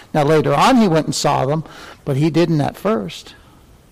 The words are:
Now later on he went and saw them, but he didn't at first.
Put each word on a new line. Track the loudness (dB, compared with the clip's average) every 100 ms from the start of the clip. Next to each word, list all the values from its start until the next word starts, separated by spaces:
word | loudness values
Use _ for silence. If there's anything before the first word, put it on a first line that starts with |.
| -6
Now | -2
later | 2 2 2
on | 2 2 4
he | 4
went | 2 -2
and |
saw | -2 -2 -2
them, | -2 -4 -6 -16 -20 -14 -6
but | -2
he | 0
didn't | 0 0 0
at | -2 -4
first. | -4 -4 -6 -14 -20 -20 -20 -20 _ -20 _